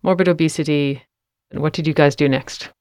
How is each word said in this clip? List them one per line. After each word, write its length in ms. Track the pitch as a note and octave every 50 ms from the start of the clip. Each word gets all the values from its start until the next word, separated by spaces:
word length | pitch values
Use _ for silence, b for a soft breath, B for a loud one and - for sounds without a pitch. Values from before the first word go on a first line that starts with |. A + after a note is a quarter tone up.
morbid 260 | - F3+ F#3 F3+ F#3 F3+
obesity. 760 | E3+ E3 D#3+ D#3 - - D3 D#3 D3 C#3+ C#3+ C#3 C#3 B2+ - _ _ _ _ _ _ _ _ _
And 120 | - -
what 100 | D3 D#3
did 140 | - F3 D3+
you 80 | D#3+ D3
guys 200 | F3 D3 C#3+ -
do 140 | - D3 C#3
next? 400 | C3 C3+ - - - - - - _ _